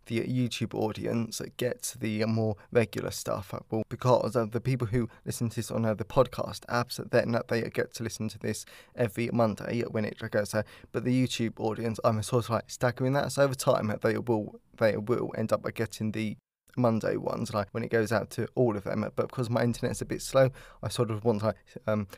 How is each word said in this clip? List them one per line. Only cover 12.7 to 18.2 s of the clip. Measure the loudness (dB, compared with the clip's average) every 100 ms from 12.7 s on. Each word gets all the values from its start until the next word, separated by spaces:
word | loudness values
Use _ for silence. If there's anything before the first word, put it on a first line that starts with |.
staggering | -2 0 2 2
that. | 2 0
So | 2
over | 2 2
time, | 2 2 2 0
they | 0 0
will, | 0 0 0 -10 _ 2
they | 2 2
will | 0 0 0 -2
end | 0
up | 0 -2
getting | -4 -4 -2 -4
the | -2 -4 -6 _ _ _ 2
Monday | 2 4 0 0
ones, | -2 -4 -2
like, | -2 -2
when | -4
it | 0
goes | 0 2
out | 0